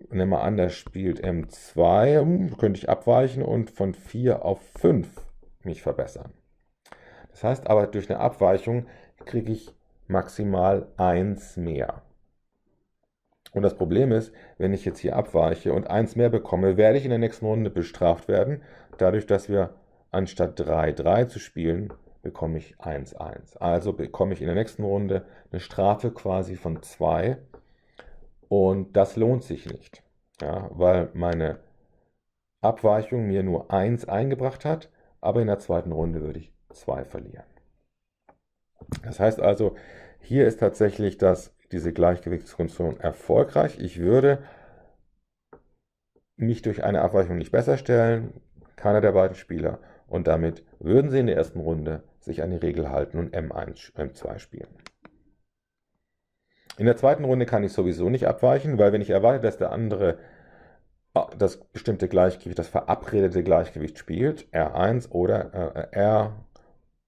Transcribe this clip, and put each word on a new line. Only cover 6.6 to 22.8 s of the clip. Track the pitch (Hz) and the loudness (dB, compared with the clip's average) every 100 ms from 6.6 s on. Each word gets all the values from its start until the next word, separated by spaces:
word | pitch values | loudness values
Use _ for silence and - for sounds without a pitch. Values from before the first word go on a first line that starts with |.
| _ _ _ - - - - | _ _ _ -20 -20 -20 -20
Das | - | -6
heißt | 110 131 - | -4 -2 2
aber, | 107 104 | 4 4
durch | 104 92 | -2 -4
eine | - | -2
Abweichung | 120 - 95 95 - 120 123 - - _ | -2 2 2 4 0 -4 -6 -16 -20 _
kriege | - 120 110 | -8 -6 -4
ich | 110 - _ _ _ - | -8 -10 _ _ _ -4
maximal | 95 92 - 104 92 92 98 - - | -4 -4 -4 -2 2 2 2 -2 -2
eins | 90 87 98 95 - - | 2 2 0 -4 -10 -8
mehr. | 85 73 55 - - _ _ _ _ _ _ _ _ _ _ _ _ _ _ | -6 -4 -6 -8 -18 _ _ _ _ _ _ _ _ _ _ _ _ _ _
Und | 101 | 0
das | 98 | 0
Problem | - 85 92 135 | 0 0 2 4
ist, | 110 110 - - - | 2 -2 -12 -20 -4
wenn | 92 | -2
ich | 98 | -2
jetzt | - - | -4 -4
hier | - - | -4 -2
abweiche | - 82 82 82 - | 0 2 2 0 -2
und | 76 - | -2 0
eins | 101 113 | 0 0
mehr | 117 120 | 2 2
bekomme, | 113 - 90 95 92 | 0 -2 0 2 6
werde | 107 139 | 6 4
ich | |
in | 135 | 0
der | 117 | -2
nächsten | 113 - 110 | -2 -2 -4
Runde | 110 104 | -2 -2
bestraft | 90 82 - 87 82 - | -4 -6 0 2 2 0
werden, | 98 113 143 - - - - | 0 0 -4 -10 -20 -20 0
dadurch, | 92 104 - | 2 2 0
dass | 101 - | -2 0
wir | 98 92 - _ _ _ | -2 -2 -6 _ _ _
anstatt | 95 95 - 90 - | -4 -4 -2 -4 -2
drei | 76 80 80 | -2 0 0
drei | 71 76 104 | 0 2 2
zu | 123 - | 2 -4
spielen, | - 80 82 87 101 - _ - | -14 -6 -2 -2 -6 -14 _ -14
bekomme | - - 80 80 | -14 -8 -6 -6
ich | - _ | -10 _